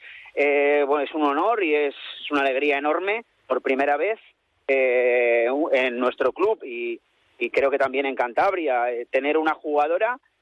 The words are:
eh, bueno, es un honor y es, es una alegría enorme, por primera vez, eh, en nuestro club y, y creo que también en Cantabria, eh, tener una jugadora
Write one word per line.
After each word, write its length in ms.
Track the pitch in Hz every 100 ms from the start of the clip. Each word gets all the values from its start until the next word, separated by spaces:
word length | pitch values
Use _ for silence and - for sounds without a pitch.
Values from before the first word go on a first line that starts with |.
| - - -
eh, 480 | - 143 143 143 147
bueno, 200 | 139 147
es 100 | 135
un 80 | 160
honor 400 | 147 143 202 233
y 140 | 165 147
es, 180 | 143 - - -
es 60 | -
una 80 | 147
alegría 360 | 139 131 147 139
enorme, 480 | 147 160 190 226 - _ -
por 160 | -
primera 340 | 139 131 143 143
vez, 220 | 190 220 - _ _ _ -
eh, 800 | 135 131 123 123 123 120 117 117 139 165
en 260 | 131 131 120
nuestro 320 | 127 - 170
club 260 | - 202 220
y, 360 | 131 120 120 117 _ _ _ -
y 120 | 120
creo 200 | - 135
que 80 | 135
también 260 | 135 131
en 120 | 139 131
Cantabria, 720 | 123 120 190 190 151 123 120
eh, 160 | 120 120
tener 260 | 131 143 156
una 160 | 156
jugadora 640 | 151 156 147 147 175 220 247 _ _